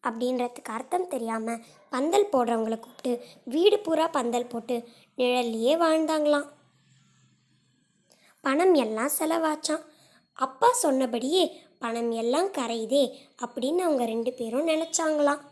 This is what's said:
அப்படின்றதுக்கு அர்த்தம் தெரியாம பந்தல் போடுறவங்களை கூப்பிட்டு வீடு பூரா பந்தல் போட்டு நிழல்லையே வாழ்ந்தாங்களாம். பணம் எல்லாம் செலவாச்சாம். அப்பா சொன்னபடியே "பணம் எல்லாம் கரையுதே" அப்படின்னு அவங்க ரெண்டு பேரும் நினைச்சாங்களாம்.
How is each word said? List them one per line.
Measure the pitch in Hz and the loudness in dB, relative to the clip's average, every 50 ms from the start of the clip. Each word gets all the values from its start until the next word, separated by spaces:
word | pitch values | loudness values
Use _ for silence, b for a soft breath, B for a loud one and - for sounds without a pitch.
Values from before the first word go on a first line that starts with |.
| - | -6
அப்படின்றதுக்கு | 247 226 226 240 247 254 247 247 240 247 - - - | -6 -6 -4 -4 -2 -2 -2 -4 -6 -6 -12 -12 -10
அர்த்தம் | 220 233 262 - - 359 370 | -10 -10 -6 -4 -4 -4 -2
தெரியாம | 359 - 254 233 226 226 226 220 226 233 226 B B B B B _ | -4 -6 -6 -4 -4 -6 -6 -6 -6 -8 -10 B B B B B _
பந்தல் | - 254 277 320 359 403 403 403 | -4 -2 0 2 4 2 2 4
போடுறவங்களை | - 262 240 226 233 226 220 220 226 220 | 2 0 2 2 0 -2 -2 -4 -6 -8
கூப்பிட்டு | - - - - - 254 240 240 B B B B _ | -10 -20 -20 -8 -6 -6 -6 -6 B B B B _
வீடு | 254 247 311 359 415 403 403 | -4 0 4 4 4 4 4
பூரா | - 320 320 311 320 | 0 0 0 0 0
பந்தல் | 320 330 285 240 240 233 247 247 | 0 0 -2 -2 0 -2 -2 -4
போட்டு | 247 - 233 220 - 247 233 233 B B B B B _ | -4 -8 -10 -6 -6 -6 -6 -6 B B B B B _
நிழல்லையே | - 247 247 247 247 240 233 226 220 226 254 311 | 0 0 2 2 2 0 -2 -2 0 2 2 4
வாழ்ந்தாங்களாம். | 330 339 320 311 320 320 302 320 311 302 294 294 294 294 - - _ _ _ _ _ _ _ _ _ _ _ _ _ _ _ _ _ _ _ _ _ _ _ _ _ _ _ _ _ _ b b b b b b b | 4 4 2 2 2 2 0 0 0 2 2 2 2 0 -6 -14 _ _ _ _ _ _ _ _ _ _ _ _ _ _ _ _ _ _ _ _ _ _ _ _ _ _ _ _ _ _ b b b b b b b
பணம் | - 269 269 302 359 381 349 | -2 0 2 4 4 6 6
எல்லாம் | 294 240 220 220 214 233 294 - - | 4 4 0 -2 -2 0 0 0 0
செலவாச்சாம். | 320 311 330 339 320 311 302 302 - - 302 - - b b b b b b b b b _ | 0 0 0 0 0 0 -2 -2 -2 -4 -4 -4 -4 b b b b b b b b b _
அப்பா | - 262 262 - - 466 466 | -4 -4 -4 0 2 2 4
சொன்னபடியே | 508 508 - 311 269 262 269 233 233 240 240 269 330 381 339 - B B B B _ _ | 4 4 2 2 2 2 0 0 -2 -4 -2 2 2 2 2 2 B B B B _ _
"பணம் | - 233 226 233 233 233 | -8 -6 -4 -4 -4 -4
எல்லாம் | 226 226 226 233 254 302 370 392 | -4 -2 -2 0 0 0 0 -2
கரையுதே" | - 302 247 226 233 226 220 220 262 285 269 240 B B B B B - | -2 -4 -4 -4 -4 -6 -4 2 2 2 2 2 B B B B B -10
அப்படின்னு | 247 240 - - 233 269 320 | -10 -8 -6 -4 -4 0 0
அவங்க | 359 370 339 302 254 240 | 0 2 2 2 2 0
ரெண்டு | 226 226 226 226 247 247 | 0 -2 -2 -4 -4 -6
பேரும் | - 233 226 220 269 320 | -6 -8 -4 -4 -2 0
நினைச்சாங்களாம். | 330 311 311 330 320 330 - 330 311 311 294 294 285 285 294 - - | 0 0 0 -2 -2 -2 -2 0 0 2 2 2 2 2 0 -6 -20